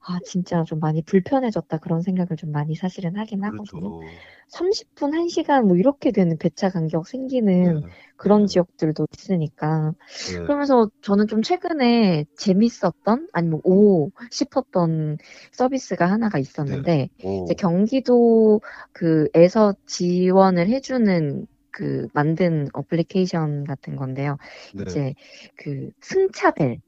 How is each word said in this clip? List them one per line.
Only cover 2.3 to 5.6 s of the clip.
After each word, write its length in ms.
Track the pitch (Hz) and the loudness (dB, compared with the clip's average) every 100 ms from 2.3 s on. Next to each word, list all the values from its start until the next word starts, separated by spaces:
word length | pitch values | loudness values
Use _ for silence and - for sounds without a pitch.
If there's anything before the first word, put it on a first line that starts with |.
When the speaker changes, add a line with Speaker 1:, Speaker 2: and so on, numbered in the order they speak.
| 156 | -6
Speaker 1:
좀 160 | 160 | -6
많이 220 | 147 151 | -6 -4
사실은 420 | 156 185 190 180 196 | -4 -6 -6 -8 -6
하긴 240 | 220 202 | -8 -6
Speaker 2:
그렇죠. 360 | 202 110 107 90 | -6 -8 -12 -12
Speaker 1:
하거든요. 220 | 95 - 80 82 - - _ | -12 -12 -16 -20 -20 -20 _
삼십 460 | - 359 440 - _ | -6 -2 -2 -6 _
분, 180 | 285 | -4
한 140 | 311 339 | -2 -2
시간 380 | 349 311 277 | -4 0 2